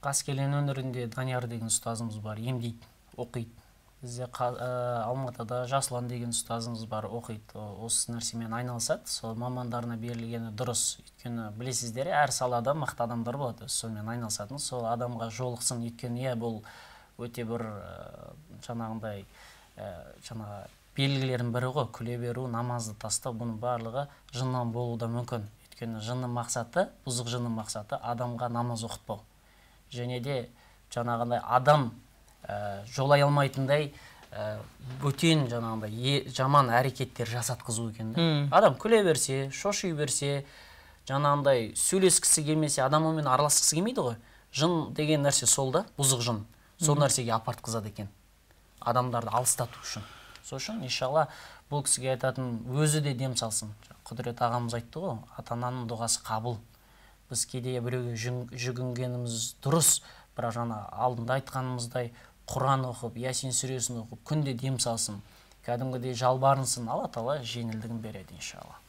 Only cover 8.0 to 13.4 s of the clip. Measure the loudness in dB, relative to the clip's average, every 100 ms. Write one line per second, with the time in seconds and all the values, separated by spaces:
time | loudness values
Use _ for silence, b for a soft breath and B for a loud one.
8 | -2 -4 -6 -6 -4 -4 -4 -4 -2 -2
9 | -4 -8 -6 -4 -4 -4 -4 -4 -4 -6
10 | -6 -6 -6 -6 -6 -4 -2 0 -2 -4
11 | -14 _ -6 -6 -6 -6 -4 -4 -4 -4
12 | 0 4 4 2 0 2 2 0 -2 -2
13 | -2 0 -2 -2